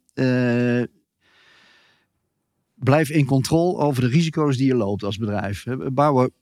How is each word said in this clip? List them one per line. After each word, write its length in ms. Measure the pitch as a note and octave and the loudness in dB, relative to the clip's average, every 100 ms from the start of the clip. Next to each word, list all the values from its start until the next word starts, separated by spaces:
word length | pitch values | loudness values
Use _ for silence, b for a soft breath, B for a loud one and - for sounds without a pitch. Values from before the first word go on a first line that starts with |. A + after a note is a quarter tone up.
| _ | _
eh, 680 | - C3 B2+ B2 A#2+ A#2+ A#2+ A#2+ _ _ _ b b b b b b b b b _ _ _ _ _ _ _ | -4 -2 0 0 0 0 -2 -4 _ _ _ b b b b b b b b b _ _ _ _ _ _ _
blijf 340 | B2 D3 C#3+ | 2 2 2
in 160 | D#3 C3+ | 0 2
controle 520 | C#3 A#2 E3 F3 - | 0 2 0 0 0
over 240 | D3 B2 | 0 0
de 60 | B2 | 2
risico's 500 | D3 D#3+ D#3+ D3 B2+ | 2 0 0 0 0
die 100 | C3+ | 0
je 80 | B2+ | 0
loopt 280 | G2+ G2+ | 0 -4
als 140 | G2+ G2 | -6 -6
bedrijf. 460 | A2 G#2 G2 G2 | -4 -4 -4 -8
Hè, 280 | - C3 G#2 | -8 -8 -4
bouwen, 400 | C3 D3+ C3 B2 - | 0 2 2 0 -2